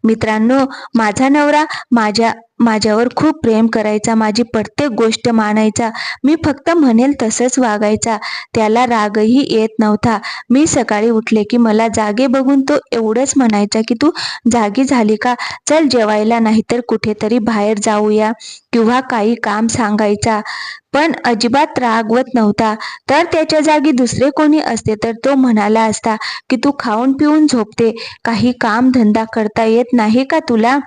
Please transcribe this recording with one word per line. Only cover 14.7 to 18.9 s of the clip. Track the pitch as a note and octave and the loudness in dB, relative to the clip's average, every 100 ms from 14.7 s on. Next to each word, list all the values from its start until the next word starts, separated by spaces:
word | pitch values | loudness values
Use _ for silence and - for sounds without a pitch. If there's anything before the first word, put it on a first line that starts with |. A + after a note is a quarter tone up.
| G#3 | 0
झाली | C4+ C4 G#3+ G#3+ | 0 2 2 0
का? | B3 A#3+ - - - | -2 -4 -8 -10 -2
चल | D4+ D#4 | 0 2
जेवायला, | B3 G#3+ G#3+ G#3+ A#3 | 2 0 0 0 0
नाहीतर | A3 A3 - A#3+ | 2 2 0 -4
कुठेतरी | A#3+ A3 A3+ G#3+ G#3+ B3 | -2 -4 -4 -4 -2 -2
बाहेर | A3+ G#3+ G#3 G#3+ | 0 -2 -2 -2
जाऊया," | G#3 G#3 G#3+ G#3+ G#3+ A#3 - - _ | -2 0 0 0 0 -4 -12 -20 _
किंवा | A#3 A3 | 0 2